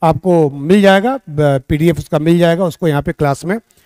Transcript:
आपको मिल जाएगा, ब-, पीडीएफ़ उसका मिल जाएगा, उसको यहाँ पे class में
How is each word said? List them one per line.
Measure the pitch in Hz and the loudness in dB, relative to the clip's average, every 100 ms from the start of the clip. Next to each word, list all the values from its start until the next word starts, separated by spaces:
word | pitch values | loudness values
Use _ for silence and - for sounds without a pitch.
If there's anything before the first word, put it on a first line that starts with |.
आपको | 165 156 185 175 151 | -2 0 0 2 0
मिल | 139 143 202 | -2 0 4
जाएगा, | 196 190 208 262 - | 4 4 2 -4 -6
ब-, | 147 147 135 - | -2 0 0 -2
पीडीएफ़ | 151 170 156 | 0 0 0
उसका | - 156 | -4 -4
मिल | 151 170 | 0 2
जाएगा, | 170 170 185 | 2 0 -2
उसको | - 170 | -4 -2
यहाँ | 143 | -2
पे | 143 | -4
class | 160 147 139 165 | -2 -2 -2 -6
में | 220 - _ | -8 -10 _